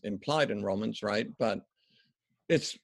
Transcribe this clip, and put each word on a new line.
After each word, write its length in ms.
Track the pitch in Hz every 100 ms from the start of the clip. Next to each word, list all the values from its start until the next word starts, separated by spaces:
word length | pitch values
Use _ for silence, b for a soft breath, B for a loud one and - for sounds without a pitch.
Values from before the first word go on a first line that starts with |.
implied 460 | 104 101 - 156 135
in 140 | 104
Romans, 380 | 101 98 110 110
right? 260 | 104 104 120 -
But 220 | 117 101 - _ _ _ _ _ _ _ -
it's, 280 | 165 - -